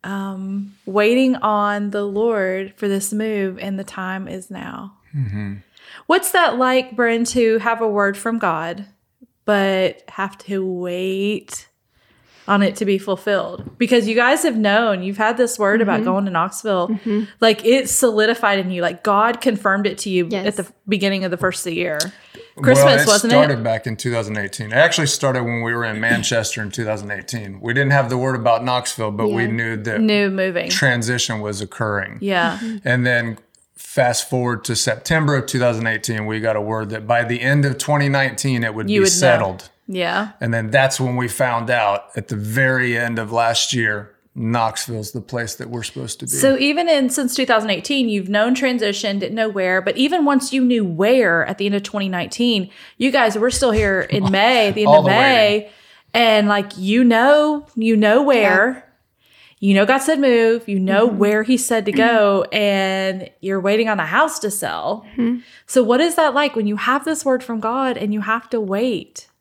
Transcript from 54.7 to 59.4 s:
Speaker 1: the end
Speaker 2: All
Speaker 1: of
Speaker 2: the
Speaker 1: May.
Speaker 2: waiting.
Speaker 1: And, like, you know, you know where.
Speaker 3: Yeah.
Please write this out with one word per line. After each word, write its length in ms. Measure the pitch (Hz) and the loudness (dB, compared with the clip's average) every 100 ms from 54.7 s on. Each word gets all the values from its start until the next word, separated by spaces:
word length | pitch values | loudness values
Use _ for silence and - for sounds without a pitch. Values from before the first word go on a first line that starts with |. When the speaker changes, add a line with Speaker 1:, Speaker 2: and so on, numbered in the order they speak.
| 202 | 2
Speaker 1:
the 60 | |
end 60 | 208 | 6
Speaker 2:
All 120 | - | 6
Speaker 1:
of 40 | |
Speaker 2:
the 80 | 185 | 8
Speaker 1:
May. 460 | 208 269 247 214 208 | 4 6 6 4 2
Speaker 2:
waiting. 100 | 208 - _ _ _ 233 | -4 -20 _ _ _ 2
Speaker 1:
And, 320 | 233 214 208 | 4 4 4
like, 240 | 202 202 - | 0 -2 -6
you 260 | 185 226 | 0 4
know, 640 | 247 226 262 294 302 294 294 - | 6 6 6 6 4 -2 -6 -2
you 200 | 226 220 | 2 4
know 280 | 208 233 | 4 4
where. 460 | 285 247 202 185 233 | 4 4 4 4 2
Speaker 3:
Yeah. 80 | 254 - _ _ _ _ _ | -2 -16 _ _ _ _ _